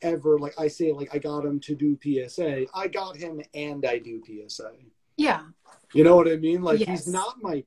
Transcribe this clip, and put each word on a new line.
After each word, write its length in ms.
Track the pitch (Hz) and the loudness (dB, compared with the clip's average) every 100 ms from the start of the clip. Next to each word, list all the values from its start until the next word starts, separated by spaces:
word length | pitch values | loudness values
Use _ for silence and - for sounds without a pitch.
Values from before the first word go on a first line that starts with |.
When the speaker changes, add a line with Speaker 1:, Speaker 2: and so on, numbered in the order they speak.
Speaker 1:
ever, 360 | 170 160 151 151 | -4 -2 2 2
like, 160 | 143 165 | 2 -4
I 100 | 151 | -4
say, 240 | - 160 | -2 -2
like, 200 | 143 139 | -2 -4
I 60 | 147 | -6
got 260 | 147 147 | -4 -4
him 140 | 143 143 | -4 -4
to 140 | - | -6
do 220 | 143 147 143 | -2 0 0
P 240 | 147 135 | -2 -4
S 180 | 123 - | -4 -4
A. 300 | 160 135 131 | -4 -2 -4
I 140 | 185 190 | -4 -6
got 300 | - 190 151 | -6 -8 -10
him 240 | 170 156 151 | -12 -12 -12
and 320 | 147 147 143 | -10 -10 -4
I 140 | 131 120 | -2 -2
do 220 | 117 110 | -6 -14
P 220 | 113 107 | -14 -18
S 160 | 107 - | -16 -16
A. 100 | 113 - - _ _ - | -16 -18 -20 _ _ -2
Speaker 2:
Yeah. 260 | 294 185 - - _ - _ | 0 0 -6 -20 _ -20 _
Speaker 1:
You 100 | 139 | 6
know 100 | 165 175 | 10 10
what 120 | 165 | 8
I 80 | 160 | 2
mean? 260 | 160 180 | 0 0
Like, 160 | 180 220 | 2 2
he's 100 | 208 | 2
Speaker 2:
Yes. 180 | 180 160 | -2 -2
Speaker 1:
not 340 | 185 214 247 | -2 -4 -6
my 220 | 202 147 | -6 -6